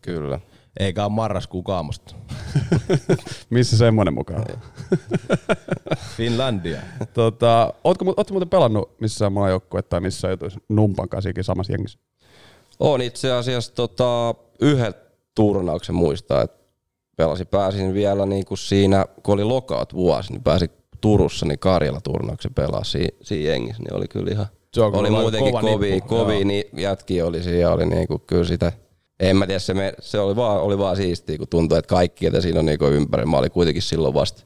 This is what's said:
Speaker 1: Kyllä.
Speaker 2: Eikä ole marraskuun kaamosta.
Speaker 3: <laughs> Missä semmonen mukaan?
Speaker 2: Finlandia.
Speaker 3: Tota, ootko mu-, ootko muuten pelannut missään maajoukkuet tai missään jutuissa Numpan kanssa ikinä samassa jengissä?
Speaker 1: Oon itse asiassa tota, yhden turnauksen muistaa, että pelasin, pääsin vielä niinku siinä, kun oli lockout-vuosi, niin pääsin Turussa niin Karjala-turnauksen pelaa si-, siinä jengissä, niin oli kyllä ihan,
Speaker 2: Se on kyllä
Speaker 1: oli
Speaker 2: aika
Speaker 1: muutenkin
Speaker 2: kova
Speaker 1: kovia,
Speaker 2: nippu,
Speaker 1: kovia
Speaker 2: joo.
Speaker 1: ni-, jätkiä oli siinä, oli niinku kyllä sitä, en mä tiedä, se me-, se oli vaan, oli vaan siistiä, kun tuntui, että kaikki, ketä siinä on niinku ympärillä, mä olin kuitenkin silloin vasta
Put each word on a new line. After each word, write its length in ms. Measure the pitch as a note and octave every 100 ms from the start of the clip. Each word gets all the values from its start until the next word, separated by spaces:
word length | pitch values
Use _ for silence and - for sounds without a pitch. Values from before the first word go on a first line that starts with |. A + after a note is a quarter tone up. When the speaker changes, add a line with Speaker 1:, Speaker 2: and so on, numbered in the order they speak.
Speaker 1:
Kyllä. 380 | - E2+ D2 C#2 - _ _ -
Speaker 2:
Eikä 260 | G2 F2 G#2
ole 60 |
marraskuun 500 | G#2+ A2 F#2+ - F#2
kaamosta. 520 | F2+ F#2 D2+ - - - - - - - - F3
Speaker 3:
<laughs> 720 | - E3+ - F3 - - -
Missä 280 | A#2 A#2 A2+
semmonen 360 | A#2 A2 F#2
mukaan? 320 | C2 - D#2+ A#2 - - - - F3+ - - - F3 - - - F#3 - C3+ - -
Speaker 2:
Finlandia. 640 | A#2 A#2 C3 G#2 E2+ C#2+ - - -
Speaker 3:
Tota, 600 | - A2+ A2 A#2 A#2 A2+ -
ootko 220 | - F3+ F#3
mu-, 80 | F#3+
ootko 160 | G#3
muuten 160 | F#3+ F3
pelannut 460 | F#3+ C3 G#2+ - _
missään 320 | A2 - G#2
maajoukkuet 560 | G2 G2+ F#2 _ F2+ -
tai 120 | F2
missään 300 | F#2 F2+ F#2
jutuissa 280 | F#2 E2 F#2+ _
Numpan 400 | G#2+ G#2+ F#2 F2+
kanssa 200 | - G2
ikinä 140 | F2
samassa 300 | F#2 F2+ F#2+
jengissä? 260 | F#2+ - - _ _ _ - - _ _ _
Speaker 1:
Oon 220 | D3+ C3+
itse 300 | B2 - C3+
asiassa 440 | B2 A#2+ B2 A2+ -
tota, 600 | A#2+ - B2 A#2+ A#2 A2+ _ _
yhden 320 | C#3 C#3+ A2+ - _ _ _ -
turnauksen 600 | G#2 G2 F2+ D#2+ - E2+
muistaa, 460 | E2+ C#2 - C2+
että 160 | A1 _ _ _ _ _ _ -
pelasin, 300 | D#2+ D#2 F#2
pääsin 460 | G2 F#2+ G2+ F#2+
vielä 320 | F#2+ G#2 G2 G2
niinku 300 | G2 F#2+ F#2+
siinä, 500 | - G2 G2 F#2+ F#2+ -
kun 100 | -
oli 100 | G2+
lockout-vuosi, 920 | G#2 B2+ - C2 - - F2+ C#2 G2
niin 100 | -
pääsin 260 | - E2 E2+ _ _ -
Turussa 440 | G#2+ G#2 D#2+ - E2
niin 140 | C#2+
Karjala-turnauksen 960 | F#2 F2+ D2+ C#2 - - - - -
pelaa 300 | - C#2 -
si-, 340 | - - - -
siinä 280 | - D#2 D2+
jengissä, 320 | C#2+ A#1 A2
niin 100 | -
oli 140 | F#2 F#2+
kyllä 240 | G2 F#2
ihan, 160 | G#2 G#2 _ _
Speaker 2:
Se 80 | -
on 100 | A2
kyllä 80 | G2
Speaker 1:
oli 80 | G#2
Speaker 2:
aika 140 | G#2+
Speaker 1:
muutenkin 300 | A2+ A2 C3+
Speaker 2:
kova 80 | A#2+
Speaker 1:
kovia, 320 | A2 G#2+ G2+ F#2+
Speaker 2:
nippu, 140 | -
Speaker 1:
kovia 260 | A2+ G#2+ G#2
Speaker 2:
joo. 80 | G2
Speaker 1:
ni-, 220 | G2+ G#2 -
jätkiä 480 | G2 F#2+ - F2+ E2+
oli 180 | E2
siinä, 280 | F2 F2 E2+
oli 140 | E2+ E2+
niinku 340 | E2+ E2+ D#2
kyllä 240 | - F2+
sitä, 280 | E2+ E2+ E2+ - _ _ _ _
en 180 | F#2 F#2+
mä 100 | F#2+
tiedä, 120 | F#2+
se 140 | -
me-, 200 | F#2+ G2 -
se 200 | - G#2+
oli 160 | G2+ G2+
vaan, 260 | A#2+ G2+
oli 160 | F#2+ G2+
vaan 180 | G2 F2+
siistiä, 420 | F#2+ E2+ - D#2
kun 100 | D#2
tuntui, 300 | E2+ E2 E2
että 100 | -
kaikki, 360 | F#2 F2+ _ E2+
ketä 160 | -
siinä 180 | F2+ E2
on 60 | D#2+
niinku 200 | D2 D2
ympärillä, 440 | D2 D2 - C2
mä 60 | D2
olin 140 | B1+
kuitenkin 320 | - E2+ E2+
silloin 300 | - E2 D2
vasta 300 | C#2 C#2 -